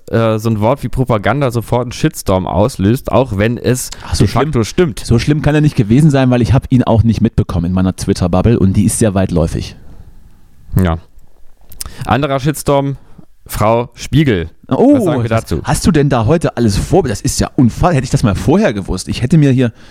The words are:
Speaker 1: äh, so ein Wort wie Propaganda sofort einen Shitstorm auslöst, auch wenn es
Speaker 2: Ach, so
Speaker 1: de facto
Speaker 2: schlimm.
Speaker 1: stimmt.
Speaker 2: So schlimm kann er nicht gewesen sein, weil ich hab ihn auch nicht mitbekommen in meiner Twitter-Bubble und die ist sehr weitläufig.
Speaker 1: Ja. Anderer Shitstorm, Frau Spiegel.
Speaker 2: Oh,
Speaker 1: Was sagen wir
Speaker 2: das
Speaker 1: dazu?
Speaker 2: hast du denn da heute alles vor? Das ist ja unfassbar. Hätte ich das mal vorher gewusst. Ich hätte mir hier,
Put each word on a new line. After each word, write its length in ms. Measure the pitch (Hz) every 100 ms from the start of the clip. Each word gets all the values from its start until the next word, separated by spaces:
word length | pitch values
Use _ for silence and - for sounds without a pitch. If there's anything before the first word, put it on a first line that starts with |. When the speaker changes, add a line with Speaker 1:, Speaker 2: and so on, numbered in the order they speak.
| -
Speaker 1:
äh, 260 | 113 113 110
so 120 | 113
ein 80 | 110
Wort 240 | 107 139
wie 60 | 120
Propaganda 600 | - 131 113 95 139 135
sofort 340 | 117 104 123 123
einen 60 |
Shitstorm 540 | - 156 - - 95 90
auslöst, 640 | 80 107 - 95 113 -
auch 280 | 110 131 98
wenn 180 | 107 120
es 320 | - 127 - - -
Speaker 2:
Ach, 80 |
so 120 | - 101
Speaker 1:
de 60 |
facto 200 | - 143
Speaker 2:
schlimm. 140 | 127 107
Speaker 1:
stimmt. 340 | - 175 101
Speaker 2:
So 180 | - 117
schlimm 240 | - 151
kann 140 | 147 151
er 60 |
nicht 140 | 151 -
gewesen 360 | 101 123 156
sein, 180 | 135 131
weil 140 | 123
ich 100 | 113
hab 180 | 131 -
ihn 120 | 127
auch 180 | - 110
nicht 200 | 110 107
mitbekommen 440 | 113 - 110 92 87
in 60 |
meiner 220 | 92 92 -
Twitter-Bubble 640 | - 98 90 90 107 117
und 140 | 95 101
die 60 | 113
ist 140 | -
sehr 160 | 113 95
weitläufig. 600 | 92 85 80 - - - - - - - - - - - - -
Speaker 1:
Ja. 200 | 92 80 - - - - - - - - - - -
Anderer 340 | 120 143 135
Shitstorm, 580 | 135 - - 139 139 135 - - - - -
Frau 420 | - 107 117 120 -
Spiegel. 540 | - 131 151 98 82 - -
Speaker 2:
Oh, 280 | 131 247 285
Speaker 1:
Was 80 | 190
sagen 180 | 139
wir 60 | 113
Speaker 2:
das 120 | 113
Speaker 1:
dazu? 200 | - 76
Speaker 2:
hast 220 | - 151 -
du 60 |
denn 180 | 156 143
da 160 | 131 110
heute 300 | 165 143 -
alles 200 | 113 95
vor? 260 | - 160
Das 180 | 143 101
ist 180 | 127 -
ja 100 | - -
unfassbar. 380 | 120 - 170
Hätte 100 | 139 127
ich 40 |
das 140 | -
mal 120 | 135 87
vorher 380 | 110 175 214
gewusst. 340 | 101 82 90 -
Ich 120 | 98
hätte 160 | 123 165
mir 140 | 143
hier, 220 | 127 123 - -